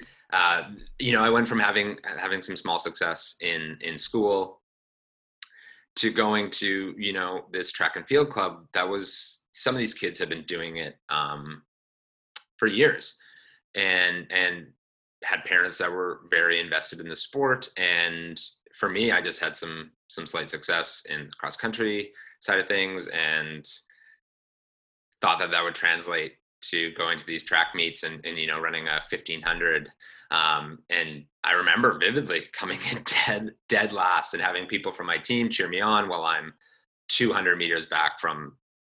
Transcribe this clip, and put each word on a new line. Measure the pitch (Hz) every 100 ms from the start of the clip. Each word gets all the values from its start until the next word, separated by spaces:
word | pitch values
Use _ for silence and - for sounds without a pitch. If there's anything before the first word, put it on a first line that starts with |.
| - - -
uh, | 92 87 87 85 104 - -
you | 127
know, | 113
I | 113
went | 117 117
from | 113
having, | 104 104 101 101 - 80
having | 92 95
some | 90 92
small | 90 85
success | 87 - 85 82 - -
in, | 87 82 78 80
in | 85 80
school | - 120 104 98 92 - _ _ _ _ _ _ _ - - - - - _ -
to | 113
going | 113 107 107 101
to, | - 101 98 95 -
you | 101
know, | 98 90 92 -
this | 90 85
track | - 82 90
and | 85
field | 139 147
club | 107 95 82 82
that | 95 92
was, | 101 95 - - - _
some | - 131
of | 127
these | 113
kids | - 92 82
had | 85
been | 82
doing | 76 87 82 82
it, | 80 - -
um, | 76 73 73 73 76 _ _ _ _ _ _ _ - _ -
for | 113
years | 101 151 - - - - - - _ _
and, | 101 95 92 90 87 85
and | 92 90 87 76 _ _ _ _ _
had | - 85
parents | - 90 90 87
that | 87
were | 90 90 87 85
very | 85 85 85
invested | 85 78 - 82
in | 82
the | 80
sport. | - 139 139 131 - -
And | 90 87 85 85 85 82 - - _
for | - 101
me, | 95 113
I | 92
just | 85 82
had | 80
some, | - 85 80 78 _ -
some | - 80
slight | 85 78
success | 78 - 85 82 - -
in | 76 73
the | -
cross | 73 -
country | 117 110 110 104 101 - - -
side | - 98
of | 92
things | 98 95 95 87
and | 82 80 78 78 78 - - _ _ _ _ _ _ _ _ _ _ _ _ _ -
thought | 95 85
that | 87
that | 85
would | 85
translate | 82 85 82 87 85 78 - _ _
to | - 85 82
going | 80 82 82
to | 80
these | 80
track | - 87 87
meets | 92 82 82
and, | 82 80
and, | 85 85
you | 80
know, | 78
running | 82 82 80
a | 76
fifteen | - 92 - 80
hundred. | 82 85 85 78 73 - - - -
Um, | 80 80 76 76 78 -
and | 87 80 76 73 _
I | 80
remember | 90 90 95 120 80
vividly | 87 135 117 85 -
coming | - 95 95 -
in | 117
<laughs> | - - -
dead, | 104 107 - -
dead | 107 104
last | 101 90 87 -
and | 87
having | 90 90 92
people | 98 98
from | - 90
my | 82
team | - 120 117
cheer | 113 90
me | 90
on | 107 107 101
while | 87
I'm | 82 80 78 - _ _ _ _ -
two | - 120
hundred | 98 92 87
meters | 85 82 80
back | 78 78 -
from | 82 78 73 - _ _